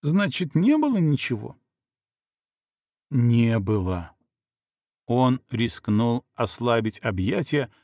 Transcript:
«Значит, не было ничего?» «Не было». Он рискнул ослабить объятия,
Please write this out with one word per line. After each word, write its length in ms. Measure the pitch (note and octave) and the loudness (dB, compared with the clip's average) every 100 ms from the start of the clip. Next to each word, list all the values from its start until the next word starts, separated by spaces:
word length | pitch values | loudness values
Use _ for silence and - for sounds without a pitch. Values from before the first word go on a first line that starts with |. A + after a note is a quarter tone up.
«Значит, 540 | D3 F3 G3+ - F3 D#3 | 0 0 0 -2 -2 0
не 220 | G3+ D4+ | 2 2
было 200 | D4+ A#3 | 2 2
ничего?» 600 | D#3+ C#3 - A2+ A2+ - _ _ _ _ _ _ _ _ _ _ _ _ _ _ _ | 2 0 -2 -6 -8 -16 _ _ _ _ _ _ _ _ _ _ _ _ _ _ _
«Не 500 | C3 A#2+ A#2 A#2 A2+ | 0 2 4 2 0
было». 560 | G2 G#2+ F#2 F2+ E2 _ _ _ _ _ _ _ _ _ - | 0 -2 -2 -4 -8 _ _ _ _ _ _ _ _ _ -4
Он 340 | A#2+ B2+ C3 _ | 2 2 0 _
рискнул 760 | A2+ A#2 - - G#2 A#2 A#2+ _ - | -2 -2 -2 -2 0 2 -2 _ -6
ослабить 680 | A2+ - A#2+ A#2 A2 - | -4 -2 0 0 0 -4
объятия, 680 | A#2 F#2+ F#2+ F#3+ D#3 D3 B2+ _ | -6 -2 -2 -2 -2 -2 -4 _